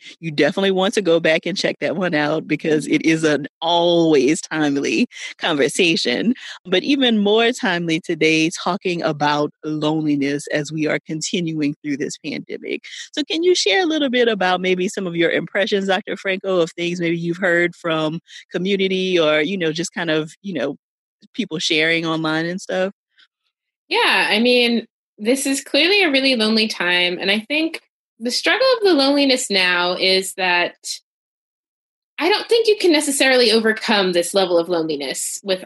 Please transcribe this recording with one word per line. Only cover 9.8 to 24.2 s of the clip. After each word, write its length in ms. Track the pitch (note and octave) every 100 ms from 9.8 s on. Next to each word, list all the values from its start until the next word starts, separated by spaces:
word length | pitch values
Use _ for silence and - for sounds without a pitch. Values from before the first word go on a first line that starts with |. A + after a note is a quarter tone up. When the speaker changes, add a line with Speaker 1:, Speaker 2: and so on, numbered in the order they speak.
| D3+ D#3+ D#3 D3 C#3 C#3+ -
Speaker 1:
as 240 | D3+ D3
we 160 | D#3 D3
are 100 | D3
continuing 800 | - D#3 - F#3+ E3 D#3+ C#3+ D3
through 180 | D3 C#3
this 200 | D3 -
pandemic. 680 | D#3 D#3 - - - - - - -
So 100 | -
can 220 | C#4+ D#4+
you 100 | F4
share 300 | F4+ G#4 G4
a 20 | F4
little 240 | D#4 C#4+
bit 160 | B3 A#3
about 340 | G#3+ F#3 F3+
maybe 280 | F#3 F#3 F#3
some 180 | - F#3
of 80 |
your 160 | E3+ E3+
impressions, 560 | - F3 G#3 F#3+ G3+ G3
Doctor 300 | F#3 - G3
Franco, 420 | G3 F#3+ G3 F#3
of 140 | E3
things 280 | - F3 F3
maybe 160 | E3+ E3+
you've 200 | E3+ F3
heard 400 | F#3+ E3+ F3 -
from 420 | E3+ D#3+ D#3 E3 _ - -
community 680 | F#3 F#3 G3 F#3+ F#3 F#3 F3+
or, 260 | D3+ D3+
you 140 | D#3 G3
know, 140 | D#3+
just 220 | D#3 E3
kind 180 | - E3+
of, 220 | D#3 D#3 -
you 120 | G3
know, 220 | D#3+ C3 C#3 _ _ _ _ _
people 240 | - G#3+ D#3
sharing 480 | - D#3 D#3+ E3 E3
online 400 | D#3+ D#3 D#3 E3
and 120 | F#3
stuff? 360 | - F#3 F#3+ - _ _ _ _ _ _ _ _ -
Speaker 2:
Yeah, 380 | G4 G#4+ G#3